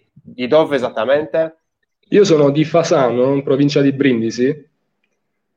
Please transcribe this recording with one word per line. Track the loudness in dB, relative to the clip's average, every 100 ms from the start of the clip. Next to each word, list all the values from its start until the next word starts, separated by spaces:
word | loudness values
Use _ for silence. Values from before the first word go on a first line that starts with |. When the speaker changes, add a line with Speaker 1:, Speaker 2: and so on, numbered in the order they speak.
| _
Speaker 1:
di | _ -20 -10 0
dove | 0 0 -2
esattamente? | -4 -4 -2 -2 -2 -4 -4 _ _ _ _ _ -2
Speaker 2:
Io | 2
sono | 4 4 2
di | 0
Fasano, | 0 0 0 0 0 0 0
in | -2
provincia | -2 0 2 2
di | 0
Brindisi. | 0 0 0 -4 -4 -4 -4 -12 _ _ _ _ _ _ _ _